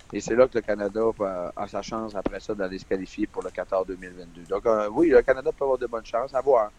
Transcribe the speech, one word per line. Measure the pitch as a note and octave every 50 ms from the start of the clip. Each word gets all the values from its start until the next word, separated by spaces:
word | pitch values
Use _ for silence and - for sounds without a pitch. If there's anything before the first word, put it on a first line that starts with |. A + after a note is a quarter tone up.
| - -
Et | - G#2
c'est | - - A2+
là | B2 C3
que | - - A#2
le |
Canada | - G#2+ G#2 G#2 G2+ G2 G2+ A2 A2+ A2+ A2 -
va, | G2+ F#2+ F#2 F2+ F2 E2+ -
a | - G2+
sa | G2+ - G2+
chance | G2+ - A#2 A2+ A2 G#2+ G#2
après | F#2+ - - G2 F#2+
ça | - - G#2+
d'aller | G2+ F#2+ F#2 F#2+ F#2
se | -
qualifier | - G2 F#2+ F#2+ - - G#2 G#2+
pour | - - F#2+
le | F#2 F#2
Qatar | - F#2 F#2 - G2 F#2+ F#2+
deux | F#2+ F#2
mille | F2+ F#2 F2+
vingt-deux. | F2+ F2+ F2 E2+ E2 F2
Donc, | E2+ - - G#2 -
euh, | A#2 A2 G#2+ G#2 G#2
oui, | A2 C#3+ F3 E3
le | B2 A#2+
Canada | A#2 C3+ C3 C3 C3+ D#3
peut | - - C#3
avoir | C3+ C3 B2
de | B2
bonnes | A#2 A#2 A2 -
chances. | - - A2+ C3 C3+ C3+
À | B2+
voir. | B2 C#3 C3 A2+ G#2+ G#2 -